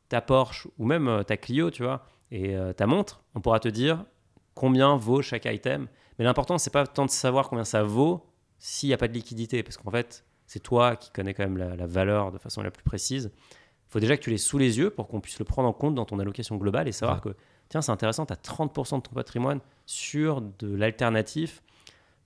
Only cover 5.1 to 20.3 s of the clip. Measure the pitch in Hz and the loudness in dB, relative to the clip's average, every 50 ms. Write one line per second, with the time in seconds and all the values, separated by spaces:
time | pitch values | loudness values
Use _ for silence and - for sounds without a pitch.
5.1 | 123 139 143 - 123 113 - - 107 104 - 127 135 143 131 - - _ _ _ | 2 2 2 0 -4 -4 -2 -2 -4 -2 -2 -2 -2 -2 -4 -8 -14 _ _ _
6.1 | _ - 113 123 127 - 135 - 175 170 - - - 143 139 - - - 139 131 | _ 0 2 2 2 2 2 0 0 0 0 2 2 2 2 2 0 0 0 0
7.1 | - - - 127 127 135 131 - 131 117 113 - - 107 107 104 104 120 143 165 | 0 0 2 2 4 4 2 2 -2 -4 -2 0 2 2 2 2 4 4 4 4
8.1 | 180 175 - _ _ _ _ _ _ _ - - - - - 139 127 110 123 113 | 2 0 -4 _ _ _ _ _ _ _ -14 -10 -8 -4 0 0 2 2 0 -2
9.1 | 113 120 110 - 120 113 117 110 - 120 107 - - - - 107 104 120 120 - | -2 -6 -8 -8 -8 -8 -6 -4 -4 -4 -4 -6 -10 -12 -8 -4 -4 -2 -4 -4
10.1 | - - - _ _ _ _ - - 110 - - 123 120 120 123 117 - - - | -10 -20 -20 _ _ _ _ -16 -14 -14 -4 2 4 6 6 6 4 0 -6 -10
11.1 | - - 98 95 98 - 101 95 95 92 90 90 90 87 87 85 87 92 92 98 | -8 -6 -6 -4 -4 -2 -2 -2 -2 -2 -4 -4 -4 -6 -6 -2 0 2 2 4
12.1 | 104 104 101 95 90 - - - - 110 101 95 - - - - - 98 - - | 4 2 0 -2 -4 -10 -12 -10 -8 -8 -6 -8 -8 -6 -6 -6 -4 -4 -4 -4
13.1 | 127 135 123 104 - _ _ _ - - _ _ _ _ _ _ - 110 107 117 | -4 -4 -6 -8 -10 _ _ _ -20 -20 _ _ _ _ _ _ -2 0 2 4
14.1 | 147 143 - 123 113 101 - - - 139 131 123 110 117 160 214 214 - 104 - | 4 2 2 0 -2 0 0 0 2 4 4 4 4 4 2 0 0 -4 -8 -6
15.1 | - 101 - - - - 107 - - 139 127 120 104 - 139 151 151 127 110 - | -8 -8 -8 -8 -10 -6 -6 -4 0 0 0 0 0 0 0 0 0 0 -2 -4
16.1 | 107 101 98 101 98 - 113 - 110 101 98 101 98 151 160 135 - - 110 - | -4 -4 -4 -4 -4 -6 -6 -6 -4 -2 0 0 0 0 0 -2 -2 -2 0 0
17.1 | - - - 101 95 - _ _ _ _ _ _ - 156 147 - 110 - 117 110 | 0 -2 -4 -6 -10 -12 _ _ _ _ _ _ -4 -2 0 0 0 0 0 0
18.1 | 117 - 156 - 101 - - - - - 156 139 - 147 131 - 143 131 - - | 0 0 -4 -6 -6 -8 -10 -10 -6 -4 -4 -4 -2 -4 -4 -4 -4 -4 -6 -6
19.1 | 120 127 123 - - 120 123 135 143 135 - _ _ _ _ - - - - - | -8 -8 -8 -6 -4 -2 -2 -2 -2 -4 -6 _ _ _ _ -12 -10 -8 -8 -4
20.1 | - 147 151 156 | -2 0 0 0